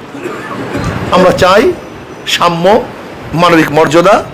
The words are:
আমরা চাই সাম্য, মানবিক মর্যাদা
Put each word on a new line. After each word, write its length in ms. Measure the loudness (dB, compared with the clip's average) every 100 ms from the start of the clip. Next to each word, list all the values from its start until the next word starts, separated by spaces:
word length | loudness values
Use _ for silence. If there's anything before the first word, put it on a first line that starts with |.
| -16 -14 -12 -10 -10 -10 -8 -6 -6 -6 -2
আমরা 200 | 2 2
চাই 420 | 4 2 4 2 -2 -10 -18 -18 -14 -6
সাম্য, 560 | -2 0 2 2 2 0 -12 -16 -14 -6
মানবিক 380 | 0 4 4 2
মর্যাদা 520 | 2 4 4 4 4 2